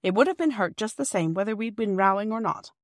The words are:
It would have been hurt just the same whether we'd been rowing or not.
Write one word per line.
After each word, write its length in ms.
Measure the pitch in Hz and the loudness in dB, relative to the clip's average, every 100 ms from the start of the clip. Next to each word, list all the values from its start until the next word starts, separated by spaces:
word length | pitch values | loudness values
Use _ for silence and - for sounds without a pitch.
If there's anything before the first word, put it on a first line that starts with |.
It 100 | 190 | 2
would 140 | 190 285 | 4 4
have 100 | 370 | 4
been 160 | 330 | 0
hurt 240 | 226 185 - | 0 -4 -2
just 200 | 214 - | -8 -4
the 100 | 277 | -4
same 260 | 196 160 | 0 0
whether 240 | 170 202 214 | 0 -2 -4
we'd 200 | 226 214 | -6 -4
been 200 | 214 190 | -2 2
rowing 340 | 190 196 214 | 4 2 -2
or 100 | 220 | -2
not. 320 | 208 - - _ | -2 -4 -10 _